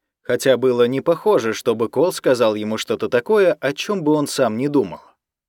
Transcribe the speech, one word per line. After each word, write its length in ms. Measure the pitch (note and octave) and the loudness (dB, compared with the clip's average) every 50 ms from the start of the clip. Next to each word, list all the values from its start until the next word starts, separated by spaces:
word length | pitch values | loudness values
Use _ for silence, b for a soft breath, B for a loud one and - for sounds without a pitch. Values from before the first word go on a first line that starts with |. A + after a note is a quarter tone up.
| _ _ _ _ _ | _ _ _ _ _
хотя 340 | - B2 B2 - C#3 C3 | -4 -2 0 2 2 2
было 300 | A#2 B2 C3 B2 A#2+ B2 | 2 2 0 2 4 2
не 140 | A#2+ C3 C3+ | 2 2 -2
похоже, 540 | C3 - E3+ D#3+ - G#3+ G#3 E3 A2+ A2+ G#2+ | 0 0 0 0 2 0 2 2 0 -2 -4
чтобы 340 | - - - A2+ A2 A#2 G#2+ | -4 -2 -2 -2 -2 -2 -4
Кол 240 | - B2 G#2 - F#3+ | -2 0 -2 0 -2
сказал 420 | - - D#3+ C3+ A#2 A#2+ A2 G#2+ | -2 0 0 2 4 2 2 0
ему 240 | G#2+ G#2+ G#2+ A2 A2 | 0 -4 -6 -6 -6
что-то 300 | - - A#2 G2+ - G#2 | -4 -4 -6 -4 -4 -2
такое, 460 | F#2+ A#2+ - - A3 G#3+ G3 F3 D3+ | -2 -2 0 0 2 2 4 2 2
о 180 | - - C3 C#3 | 0 -2 -6 -6
чём 300 | - - - G#3 G3 D#3+ | -6 -6 -6 -4 -2 0
бы 100 | D3 D3+ | 0 0
он 140 | D3+ D3 | 0 0
сам 320 | C3+ - - C3+ A#2 G#2+ A2+ | -2 -2 0 0 0 0 -2
не 100 | C3 D3 | -4 0
думал. 320 | D3 C#3+ A#2 F#2 D#2 - - _ _ _ _ _ _ _ _ | 0 0 0 0 -4 -14 -18 _ _ _ _ _ _ _ _